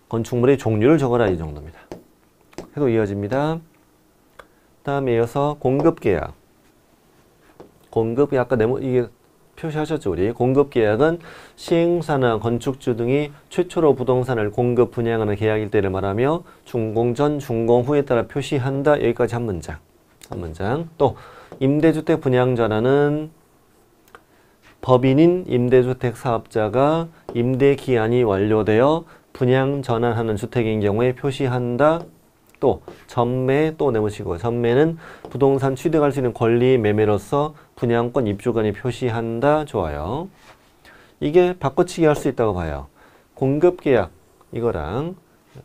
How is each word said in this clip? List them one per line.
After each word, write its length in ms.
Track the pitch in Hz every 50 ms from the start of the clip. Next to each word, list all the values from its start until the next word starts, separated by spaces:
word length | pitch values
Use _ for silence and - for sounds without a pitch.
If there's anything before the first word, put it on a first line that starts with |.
| _ -
건축물의 480 | - 117 113 - 127 120 120 131 139
종류를 400 | 127 - 113 110 104 110 135 165
적어라, 300 | 151 139 123 120 120 117
이 100 | 98 90
정도입니다. 420 | 80 80 78 73 73 73 80 - - - _ - - - _ _ _ _ _ _ _ _ _ _ - - - -
해도 140 | 143 147 123
이어집니다. 680 | 113 110 107 98 101 101 101 101 123 135 147 156 160 165 165 _ _ _ _ _ _ _ _ _ _ _ _ _ _ - - _ _ _ _ _ _ _
다음에 340 | - 143 139 139 139 127 117
이어서 420 | 113 117 117 - 143 143 147 147 147
공급계약. 760 | - 131 131 143 147 - - - - 110 92 76 73 76 - _ _ _ _ _ _ _ _ _ _ _ _ _ _ _ _ _ _ _ _ _ _ _ _ - - - _ _ _ _
공급, 420 | - 113 113 113 117 131 147 143 139
아까 220 | 127 120 - 131
네모, 240 | 117 107 117 127 -
이게 280 | 135 131 127 123 120 101 - _ _ _ _ _ _ _ _
표시하셨죠, 560 | - - 160 147 151 151 151 160 143 - 101
우리? 200 | 85 82 95 110
공급계약은 880 | 120 - 123 131 131 143 135 - - 123 110 104 110 110 143 160 170 165 - - - - - - _
시행사나 840 | - - - 170 170 170 170 175 175 160 - 151 139 127 120 113 104
건축주 560 | 107 117 120 117 - 139 131 - - 131 120
등이 360 | 110 117 120 135 147 147 143 147 - _ _
최초로 440 | - - 180 180 - 180 165 147 127
부동산을 560 | 120 123 123 127 127 123 - 127 113 104 104
공급, 380 | 104 - 120 123 120 120 120 -
분양하는 440 | - 123 117 117 117 113 107 104 101
계약일 340 | 92 107 110 107 107 107 98
때를 220 | 110 107 98 95
말하며 520 | 92 95 95 98 98 113 127 143 160 180 175 - - _ _
준공 480 | - - 120 110 110 104 113 120 123 117
전, 240 | 131 147 147 151
준공 460 | 143 143 - 120 113 113 113 120 123 120
후에 200 | 139 147 143 143
따라 220 | - 127 117 104
표시한다. 760 | - - 147 135 - 156 135 120 139 135 139 143 151 147 147
여기까지 340 | 117 117 117 - 123 110 120
한 100 | 117 120
문장. 320 | 110 92 82 - - 76 - - _ _ _ _ _ _ _ - -
한 100 | - 92
문장. 500 | 87 82 80 - 95 104 127 156 170 165 - -
또 160 | 143 127 - - - - - - - - - -
임대주택 640 | 135 135 143 151 156 160 151 156 156 - 156 -
분양 340 | - 139 123 123 127 127 127
전환은 760 | 117 117 107 107 107 113 127 139 143 147 147 147 151 156 156 - _ _ _ _ _ _ _ _ _ _ _ _ _ _ _ - - _ _ _ _ _ _ _ _ _ - _ _
법인인 640 | - 131 127 123 131 131 131 147 165 175 180 185 180
임대주택 680 | - 127 123 123 123 127 127 123 127 127 - - 120 113
사업자가 920 | - - 131 113 110 - - - 113 107 104 104 127 139 147 160 165 165 165 - - _ - -
임대 420 | 120 120 127 131 123 143 139 139
기한이 480 | 135 - 135 127 113 110 113 120 123 123
완료되어 800 | 107 98 95 101 107 110 110 101 107 107 113 127 143 156 165 170 - - _ _ _ -
분양 480 | - 131 123 127 131 135 135 143 143
전환하는 540 | 131 - 117 113 120 120 113 117 117 110 107
주택인 440 | 104 120 113 - 127 113 110 110 107
경우에 360 | 101 101 98 110 123 127 123
표시한다. 880 | 123 - 143 131 - 139 127 123 123 123 120 120 120 143 151 160 170 165 - - _ _ _ _ _ _ _ _ _
또 220 | - 127 92 - - - - - -
전매, 640 | - - 127 120 120 127 127 131 131 135 147 156 156 156
또 120 | - 151 135
네모치고, 480 | 117 107 107 104 101 - 104 92 87
전매는 600 | 90 117 117 117 120 120 117 120 135 156 165 165 165 - - - - - -
부동산 460 | - 123 139 139 139 135 139 135 135
취득할 360 | 131 - 165 160 156 147 143
수 80 | 131 143
있는 140 | 127 120 110
권리 440 | - 120 113 117 120 123 127 131
매매로서 800 | 123 107 104 104 107 110 104 104 101 - - 147 143 147 156 151 - - _ _
분양권 520 | - 131 117 117 117 120 120 120 143 123
입주권이 460 | 104 101 101 - 123 110 113 110 107 101
표시한다. 920 | - - 127 117 - 131 120 113 117 113 113 113 117 123 143 151 156 151
좋아요. 640 | 139 - 107 87 78 73 73 76 90 120 151 180 196 - _ - - - _ _ _ _ _ _ - - - - _ _ _
이게 360 | 143 147 156 180 180 180 180
바꿔치기 480 | - - 135 - - 175 180 - 180 165
할 100 | 151 143
수 120 | - -
있다고 260 | 147 123 - 117 107 95
봐요. 340 | 90 85 80 73 69 69 - _ _ - _ _ _ _ _ _
공급계약 760 | - 135 135 139 151 180 180 175 - - 151 127 110 90 - - _ _ _ _ _ _ _
이거랑 640 | - 117 113 117 98 85 73 76 98 127 156 175 190 - _ _ _ _ _ _ - 127